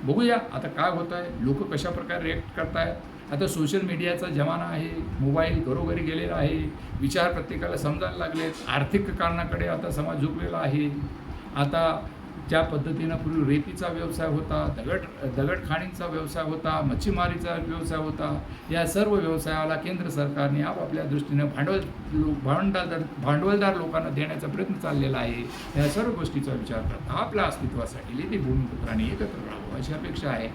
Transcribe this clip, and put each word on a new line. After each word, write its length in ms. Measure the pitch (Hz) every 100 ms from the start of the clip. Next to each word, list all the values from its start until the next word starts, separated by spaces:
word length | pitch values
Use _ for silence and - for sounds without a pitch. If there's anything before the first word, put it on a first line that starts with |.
बघूया 340 | 135 180 240 233 -
आता 140 | - -
काय 240 | - 170
होत 220 | 170 170
आहे, 320 | 175 175 - 120
लोक 260 | 139 147
कशा 180 | 147 175
प्रकारे 340 | 175 - 175
रिॲक्ट 320 | 160 170 - -
करतायत. 400 | 160 165 170 - - - -
आता 140 | 143 185
सोशल 340 | 165 151 190
मीडियाचा 460 | 185 165 175 175 180
जमाना 360 | 143 147 170
आहे, 260 | 170 165 160 160 - -
मोबाईल 440 | 135 147 165 170
घरोघरी 380 | 127 135 165 165
गेलेला 340 | 165 160 - 165
आहे, 380 | 147 160 151 - - -
विचार 300 | 135 180 175
प्रत्येकाला 460 | 170 - 165 175 156
समजायला 400 | 143 165 185 175
लागलेत, 340 | 165 160 160 156 -
आर्थिक 420 | 135 139 202 196
कारणाकडे 580 | - 170 170 170 170 170
आता 240 | 160 175
समाज 280 | 139 151 160
झुकलेला 380 | 147 147 - 165
आहे. 320 | 151 143 147 143 143 - - - - -
आता 520 | 143 165 165 156 - - - - -
ज्या 120 | 160
पद्धतीनं 540 | 160 151 143 147 165 165
पूर्वी 400 | 151 160 139 147
रेतीचा 320 | 147 180 180
व्यवसाय 400 | 165 165 160 160
होता, 480 | 151 160 151 147 143
दगड, 220 | 135 185 - - 139 120
दगडखाणींचा 680 | 139 180 - 156 185 - 175
व्यवसाय 380 | 160 151 151
होता, 380 | 156 156 160 156
मच्छीमारीचा 720 | 147 - 208 185 175 170 175 170 160
व्यवसाय 300 | 160 165 160
होता, 460 | 156 151 151 151 - - -
या 160 | 165 165
सर्व 280 | 196 214 202
व्यवसायाला 600 | 165 160 160 160 156 156
केंद्र 340 | 170 180 170
सरकारने 520 | 139 143 143 143 143
आपापल्या 420 | 147 180 151 156
दृष्टीनं 420 | 143 143 143 143 147
भांडवल, 340 | 143 147 196 - - -
लो-, 320 | 151 151 143 131
भांडवलदार, 540 | 151 196 190 170 165 156 -
भांडवलदार 580 | 135 147 185 202 196 185
लोकांना 340 | 165 160 160
देण्याचा 380 | 139 156 156 151
प्रयत्न 260 | - 190
चाललेला 440 | 196 160 147 135 131
आहे. 240 | 120 117 120 - - 147
या 120 | 143
सर्व 220 | 202 233
गोष्टीचा 400 | 190 147 143 139
विचार 260 | 127 107 113
करता 320 | 104 - -
आपल्या 320 | 175 220 208 170
अस्तित्वासाठी 720 | - 131 120 113 127 - 123
लेखी 200 | 185 -
भूमिपुत्रांनी 680 | 127 131 127 - 117 220
एकत्र 360 | 220 202 214 - 107
राहावं 300 | 107 101 127
अशी 140 | 131
अपेक्षा 360 | 151 143 147 147
आहे. 180 | 117 113